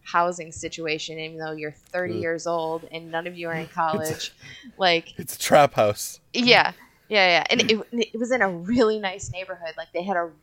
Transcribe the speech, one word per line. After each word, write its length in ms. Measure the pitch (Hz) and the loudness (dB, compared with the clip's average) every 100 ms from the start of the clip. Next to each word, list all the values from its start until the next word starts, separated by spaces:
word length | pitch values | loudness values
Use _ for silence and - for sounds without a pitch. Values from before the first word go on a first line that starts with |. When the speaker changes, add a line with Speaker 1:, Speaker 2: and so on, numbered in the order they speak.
Speaker 1:
housing 460 | - 175 175 175 160 | -2 2 2 0 -8
situation, 680 | 156 165 - 165 156 156 160 | -10 -10 -6 -4 -4 -6 -10
even 200 | 160 160 | -10 -8
though 140 | 156 | -8
you're 200 | 156 151 | -8 -10
thirty 420 | 147 _ 180 180 | -12 _ -4 -4
Speaker 2:
Ugh. 60 | 175 | -2
Speaker 1:
years 240 | 170 170 170 | -4 -4 -2
old 380 | 170 160 165 165 | -2 -2 -4 -8
and 200 | 165 165 | -14 -8
none 160 | 165 170 | -6 -6
of 80 | 175 | -8
you 100 | 170 | -6
are 60 | |
in 80 | 160 | -6
Speaker 2:
<laughs> 0 | |
It's 80 | 165 | -6
a 40 | |
Speaker 1:
college. 580 | 180 160 156 156 156 - - - - 262 - | -2 0 0 -2 -4 -8 -14 -20 -20 -16 0
Like, 380 | 185 170 165 - | 2 2 0 -14
Speaker 2:
It's 200 | 175 - | -12 -8
a 20 | |
trap 360 | - 156 143 | 4 6 6
house. 460 | - 107 101 - - _ | 4 2 2 -6 -12 _
Speaker 1:
Yeah. 400 | - 247 208 156 - - _ - | 0 6 6 6 0 -16 _ -2
Yeah, 180 | 214 185 | 4 6
yeah. 160 | 170 - | 4 4
And 200 | 254 - | 2 2
it, 160 | 220 - | 0 -2
it 260 | 240 220 226 | -4 -4 -4
was 140 | 233 | -2
in 80 | 247 | 0
a 60 | 196 | 0
really 500 | 170 175 240 220 220 | -2 -2 2 2 2
nice 320 | 202 196 - | -4 -8 -10
neighborhood. 440 | 180 190 180 165 160 | -10 -10 -10 -12 -12
Like, 160 | 165 | -10
they 100 | 165 | -6
had 140 | 190 180 | -4 -2
a 140 | 170 151 | -4 -8